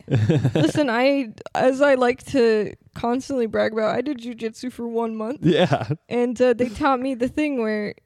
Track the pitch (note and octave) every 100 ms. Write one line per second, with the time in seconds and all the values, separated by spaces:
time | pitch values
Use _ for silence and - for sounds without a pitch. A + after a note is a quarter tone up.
0 | - C3 A2 D3+ C3 D#3+ D#4+ - C#4+ A3+
1 | C4+ C#4 A3+ - - - C4 C4+ C#4+ B3+
2 | B3 B3 - C#4 A#3 G#3+ G3+ - _ -
3 | A#3 B3+ B3+ C4+ A3 G#3+ G#3+ G#3+ G#3+ A#3+
4 | B3+ B3+ A#3 A3+ A3+ - B3 - A#3 A3+
5 | A3+ A3 A3 D4 D3+ D#3+ F3+ C#3 A2+ D3+
6 | _ A#3+ A#3+ A#3 B3+ A3+ B3 G3+ C#4+ B3+
7 | C4 A#3+ B3+ - D4+ C4 A3 G#3+ G#3 -